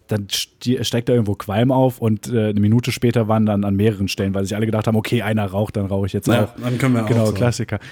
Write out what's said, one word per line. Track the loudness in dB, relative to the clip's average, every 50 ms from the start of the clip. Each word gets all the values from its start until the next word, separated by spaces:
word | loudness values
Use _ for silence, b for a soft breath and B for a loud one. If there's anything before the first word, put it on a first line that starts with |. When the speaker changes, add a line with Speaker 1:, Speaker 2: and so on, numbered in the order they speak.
| _ -6
Speaker 1:
dann | -4 -4 -4 -6
sti-, | -6 -8 -8 -8 _ _ -2 -2 -2 -2
steigt | -2 -2 -4 -2 0 2
da |
irgendwo | 2 2 2 0 -2
Qualm | -4 -6 -4 0 0 2 2
auf | 4 4 2 2 0 0
und, | -2 -2 -2 -2 -2 -2
äh, | -2 0 0 0
eine | 2 2
Minute | 2 4 4 2 2 -2
später | -4 0 0 2 2 2 0 2
waren | 2 2 2
dann | 2 2 0 0
an | 0 2
mehreren | 2 2 2 2 2 -2 -2
Stellen, | -2 -2 -2 -2
weil | 0 -2 -2
sich | -2 -2
alle | -2 -2
gedacht | 0 0 0 0
haben, | 2 0
„Okay, | 0 0 0 -2 -2
einer | 0 0 0 0 -2
raucht, | -2 -2 -2 -2 -2 -2
dann | -4 -2
rauche | -2 -2 -2 -2
ich | -2 -2
jetzt | -2 0 2
Speaker 2:
Ja, | 2 2 0
Speaker 1:
auch.“ | -2 -4 -8
Speaker 2:
dann | -6 -4 -2 0
können | 0 2 2
wir | 0 2
auch | 2
Speaker 1:
Genau, | 2 2 2
Speaker 2:
so. | 2 2
Speaker 1:
Klassiker. | 2 0 0 0 -2 -4 -6 -6
Hab | -8 B B